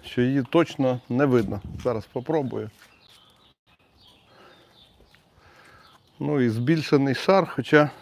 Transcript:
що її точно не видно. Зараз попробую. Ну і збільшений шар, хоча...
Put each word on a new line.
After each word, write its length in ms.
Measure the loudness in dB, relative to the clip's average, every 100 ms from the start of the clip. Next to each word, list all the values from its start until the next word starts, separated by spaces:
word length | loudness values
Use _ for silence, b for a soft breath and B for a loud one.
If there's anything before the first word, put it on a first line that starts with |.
що 180 | -8 -2
її 220 | 0 0
точно 560 | 0 2 0 0 -2 -2 -4
не 160 | 0 2
видно. 360 | 2 2 -4 -10 -8
Зараз 220 | -4 -6 -6
попробую. 640 | -10 -4 -4 -4 -6 -10 -14 -20 _ _ -20 _ _ _ _ _ _ _ _ -20 _ _ b b b b b -20 _ _ _ _ b b b b b b b _ -8
Ну 220 | -2 0
і 80 | 0
збільшений 680 | 0 0 0 2 2 2 0
шар, 360 | 2 2 2 -4
хоча... 340 | 2 4 4 B